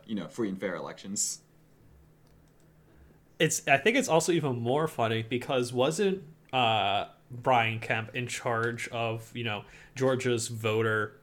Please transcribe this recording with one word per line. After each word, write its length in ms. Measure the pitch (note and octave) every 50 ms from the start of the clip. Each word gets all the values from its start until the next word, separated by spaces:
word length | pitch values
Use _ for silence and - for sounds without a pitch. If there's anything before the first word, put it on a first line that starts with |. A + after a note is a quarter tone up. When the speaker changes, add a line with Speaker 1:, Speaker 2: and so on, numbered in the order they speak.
| -
Speaker 1:
you 80 | G#2+ A2+
know, 140 | G2 D#2 -
free 220 | - - A2+ G2+
and 100 | F#2+ F#2+
fair 140 | G#2+ F#2+ F2
elections. 640 | D#2 C#2 C#2+ - - - G2 G2+ - - - - - _ _ _ _ _ _ _ _ - - - - - - - _ _ - - - - _ _ _ - _ _ _ _ _ - - - - - - _ _ _ -
Speaker 2:
It's, 280 | E3 D#3 - - - -
I 80 | E3+
think 200 | F3 - A3+ A#3
it's 120 | C#4 - -
also 240 | D#3 E3 D#3+ F#3
even 280 | E3+ D#3+ D3+ C3+ A#2+ A#2
more 280 | A2+ A#2+ C3 D3+ D#3+ D#3
funny 340 | - - A#2 A2 A2+ A2+
because 500 | A2 A2+ B2+ B2 B2 - C#3 B2+ B2 A#2
wasn't, 500 | B2+ B2 B2+ D3+ E3 F#3 G#3 F#3+ F#3+ F#3+ - - - _ _ -
uh, 540 | - B2+ A#2+ A2+ A2 G#2 G2 G2+ G2 G2+ - - - _ - -
Brian 500 | B2 A#2+ - C3+ B2+ A#2 A2+ A2+ A2 A2
Kemp 340 | - - A#2+ A2+ A2 A2+ -
in 140 | B2+ B2 A#2+
charge 580 | - - - B2+ A#2 A2+ A#2 A#2+ A#2 A2+ - -
of, 420 | A#2+ A#2 A#2 A2+ A2 A2 - - -
you 80 | A#2+
know, 220 | A#2 A2+ G#2 G2 - - - - - - -
Georgia's 500 | B2 C3 C3+ C3 B2 - B2+ A#2+ A#2 A#2 -
voter 680 | A#2 A2 A2 A2 A2 A2+ A2+ A2 G#2+ G#2+ G#2+ G#2+ - -